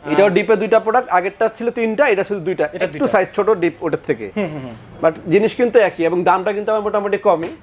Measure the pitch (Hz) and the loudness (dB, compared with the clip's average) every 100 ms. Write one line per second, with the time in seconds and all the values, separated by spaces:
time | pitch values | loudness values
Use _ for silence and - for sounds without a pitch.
0 | 147 151 202 185 202 214 220 220 220 233 | 2 4 4 4 2 0 4 2 2 0
1 | - 180 190 - 220 - 233 233 226 214 | 2 0 0 -2 -4 -2 -6 -2 -2 0
2 | 285 196 - 202 165 170 151 180 185 147 | 2 2 -2 -4 -4 -2 -4 -2 -6 -2
3 | 147 208 185 - 202 202 170 - 165 - | 0 2 0 -2 0 2 0 -2 -4 -4
4 | - 117 101 208 180 151 127 113 - - | -4 -6 -4 -6 -6 -6 -12 -14 -18 -2
5 | 160 160 190 185 214 - 247 233 190 - | -2 -2 0 2 2 0 2 4 2 0
6 | 165 175 175 185 185 202 208 214 208 208 | 0 2 2 0 0 -4 -2 -2 -2 -4
7 | 202 202 202 165 170 - | -2 0 2 0 -2 -12